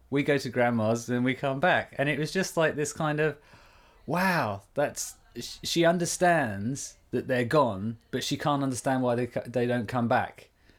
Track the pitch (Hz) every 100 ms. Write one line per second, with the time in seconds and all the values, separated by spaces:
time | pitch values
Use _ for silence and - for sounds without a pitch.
0 | - 139 147 143 - 127 120 117 107 117
1 | 117 123 127 123 143 135 175 131 - -
2 | 139 147 151 190 185 - 156 139 147 -
3 | 156 151 156 147 - - - - - _
4 | - 170 190 170 117 98 - - 143 -
5 | - - _ - - - - 170 165 175
6 | 170 - 180 165 127 98 107 139 - -
7 | - 123 - 127 123 156 127 95 107 117
8 | - 127 - 143 156 143 139 123 139 131
9 | 123 120 120 135 123 123 120 123 104 127
10 | 117 123 95 - - _ _